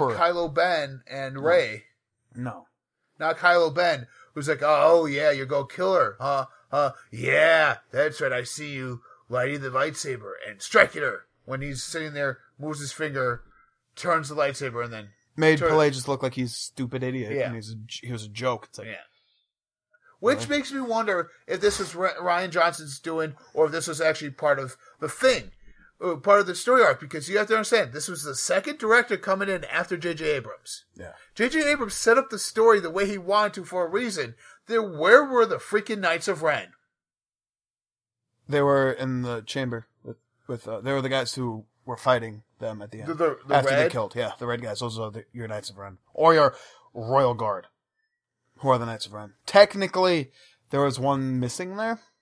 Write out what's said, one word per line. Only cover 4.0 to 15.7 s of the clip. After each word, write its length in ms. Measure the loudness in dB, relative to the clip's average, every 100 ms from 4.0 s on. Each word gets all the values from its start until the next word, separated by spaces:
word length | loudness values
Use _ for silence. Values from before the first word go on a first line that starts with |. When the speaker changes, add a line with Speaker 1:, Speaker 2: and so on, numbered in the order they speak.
| -6 _ -16
Speaker 2:
who's 160 | -10 -4
like, 120 | 0
"Oh, 420 | 2 6 8 6 4
yeah, 260 | 0 2
you're 140 | 0 -2
gonna 220 | -4 -4
kill 260 | -4 0
her, 220 | 2 2 -2
huh?" 280 | -4 -2 -4 _ -6
Uh, 200 | 0 0 -2 -18
yeah, 680 | -6 0 4 6 6 4 0 _
that's 300 | -2 -2 0
right, 100 | -4
I 120 | -4
see 280 | -6 -10 -10
you 280 | -10 -10 -12 -16 _ -8
lighting 320 | -4 -2 -4
the 80 | -4
lightsaber 600 | -2 -4 -4 -8 -10 -10 -14 -14
and 140 | -14
striking 400 | 0 4 4 2
her. 240 | -6 -6 _ _ -12
When 160 | -10
he's 220 | -8 -10
sitting 300 | -8 -8 -8
there, 260 | -6 -6 -6 _ -14
moves 200 | -10 -8
his 120 | -10
finger, 500 | -6 -6 -2 -2 -4 -10 _ _ _ _ -10
turns 340 | -2 -2 -2
the 60 | -2
lightsaber, 480 | -2 -2 -8 -6
and 100 | -8
then 160 | -10 -16 _ _ 2
Speaker 1:
Made 240 | 4 4
Speaker 2:
turn- 100 |
Speaker 1:
Pelagius 380 | 4